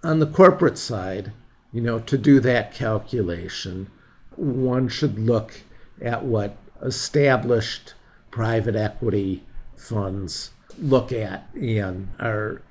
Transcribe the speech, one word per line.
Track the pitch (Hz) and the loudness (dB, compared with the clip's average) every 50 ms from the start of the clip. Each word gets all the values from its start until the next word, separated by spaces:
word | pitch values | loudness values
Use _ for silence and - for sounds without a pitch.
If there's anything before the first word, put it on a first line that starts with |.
| - | 0
On | 165 156 160 | 0 2 2
the | 156 | 2
corporate | 151 - - 185 185 185 190 - - 113 - | 2 6 8 8 8 8 6 2 0 0 -2
side, | - - 117 101 92 95 95 98 95 101 107 113 - - _ _ _ _ | -8 -6 -6 -4 -4 -4 -6 -6 -8 -10 -14 -16 -20 -20 _ _ _ _
you | - 117 | -6 -4
know, | 117 117 117 113 | -2 -2 -2 -4
to | 113 - 143 135 | -2 -2 -2 2
do | - 151 143 135 | 6 8 8 8
that | 110 131 123 120 107 - - | 8 6 2 2 0 -4 -8
calculation, | - 123 110 110 107 - - - 120 101 85 85 87 87 90 - - - 95 90 92 98 101 - _ _ _ _ - - - - | -6 -2 -2 -2 -2 -2 -4 -2 -2 -2 -2 -2 -6 -6 -10 -10 -8 -8 -8 -8 -8 -10 -12 -14 _ _ _ _ -20 -20 -20 -10
one | - - 143 123 131 127 127 123 127 131 117 | -6 -4 -2 0 0 0 2 2 2 0 0
should | - - 151 139 104 104 | -2 0 -2 -2 0 0
look | 110 113 120 110 110 - - - - - - - - - - - | 2 2 2 2 0 -4 -14 -20 -20 -20 -20 -20 -20 -20 -18 -8
at | - 117 120 113 - | -6 -4 -4 -4 -2
what | 135 113 107 101 104 104 - - - _ - | 0 0 0 0 -2 -6 -12 -20 -20 _ -8
established | - 127 123 - - - - 156 143 139 131 120 - 120 120 113 110 - - - - - - - _ _ _ - _ - | -6 -6 -6 -4 -8 -2 2 4 4 6 4 4 2 2 2 2 2 -2 -8 -12 -14 -20 -20 -20 _ _ _ -20 _ -12
private | - 117 113 113 113 113 101 113 104 | -6 -2 -2 0 0 0 0 0 -2
equity | 107 107 104 - - - 117 101 101 98 95 95 - - - - - - - - | 0 -2 -2 -4 -2 -2 0 0 0 0 0 -4 -6 -8 -12 -14 -12 -12 -12 -18
funds | - - - 117 107 98 95 95 98 95 82 - - - - - _ _ _ - - | -20 -12 -6 -4 -4 -2 -2 -4 -6 -8 -8 -10 -12 -12 -14 -18 _ _ _ -14 -6
look | 185 143 131 127 113 - | 0 2 2 2 2 0
at | 131 117 107 98 95 - - - - | -4 -6 -4 -6 -8 -12 -12 -14 -10
and | - 180 120 110 107 101 95 92 92 98 95 - - | -8 -4 -2 -2 0 -2 -2 -6 -8 -8 -10 -10 -6
are | - 117 110 107 107 107 - - - _ | -4 -4 -4 -4 -4 -6 -8 -10 -14 _